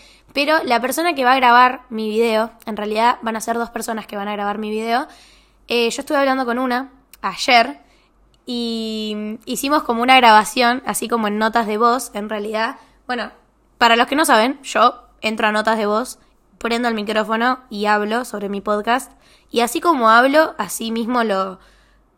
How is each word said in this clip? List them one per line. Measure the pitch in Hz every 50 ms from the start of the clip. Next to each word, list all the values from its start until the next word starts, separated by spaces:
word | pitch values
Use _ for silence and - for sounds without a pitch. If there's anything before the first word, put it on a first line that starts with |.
| - - _ _ _ _ -
pero | 277 285 285 311 320
la | 330 262 240 233
persona | 233 254 262 311 330 349 320
que | 269 254
va | 247
a | 262
grabar | 269 254 240 233 240 254 254 254 - - -
mi | 233 220 220 214
video, | 208 220 233 233 220 220 226 226 - - -
en | 226 214
realidad | 202 208 214 214 214 226 240 - -
van | - 226 220
a | 220
ser | - 233 233
dos | 233 233 226
personas | - 226 220 - 226 220 202
que | - -
van | 202 196 208
a | 208
grabar | 202 202 202 208 226
mi | 214 214
video, | 214 214 226 226 233 247 311 320 - - - - _ _ _ _ _ _ _ -
eh, | 233 240 233 226
yo | 226 -
estuve | 277 - 302 277
hablando | 277 269 262 269 262
con | 233 233 247
una | 262 254 247 247 269 262 - _ _ _ - _
ayer | - 196 185 - - - 254 233 233 262 285 - _ _ _ _ _ _ _ _ _ _ _ _ _
y | - 247 240 240 233 226 226 220 220 220 220 214 214 208 208 214 214 214 247 -
hicimos | - 254 - - 269 294 302 302
como | - 240 226
una | 240 247 262
grabación, | 262 247 226 214 214 208 - - 262 240 240 240 262 -
así | - 202 - - 220
como | 240 233 220 208
en | 208 214
notas | 220 220 220 233 226
de | 202 214 208
voz, | 233 240 240 262 254 -
en | - 208 208 214
realidad. | 220 208 208 214 214 214 220 240 269 - - _ _ _ _
Bueno, | - 247 240 208 - - _ _ _ _ _ _ _ _ -
para | 247 233 233
los | 233 240
que | - 269
no | 294 320
saben, | 302 254 220 226 254 285 277
yo | - - - 214 220 247 - - - _ _ _
entro | - 220 220 220 220
a | 214
notas | 208 214 214 220 226 220
de | 214
voz, | 208 208 220 254 247 - - _ _ _ _ _ _ _ _
prendo | - 226 233 233 247 240
el | 226
micrófono | 214 208 196 214 214 214 202 220 220 233 254 254 247 - _
y | 220 202 208
hablo | 208 214 208 208 208 220 240 254
sobre | - - 202 202 196
mi | 202 196
podcast. | 190 214 208 208 208 226 233 262 269 - - _ _ _ _ _ _ _
Y | - 233
así | 233 233 - 339
como | - 349 330 262 233 220
hablo, | 220 233 247 269 277 311 320 311 - -
así | 208 175 - - 226 226
mismo | 226 226 233 214 254 247 226
lo, | 214 196 190 190 190 185 - - _ _ _ _ _ _ _ _ _ _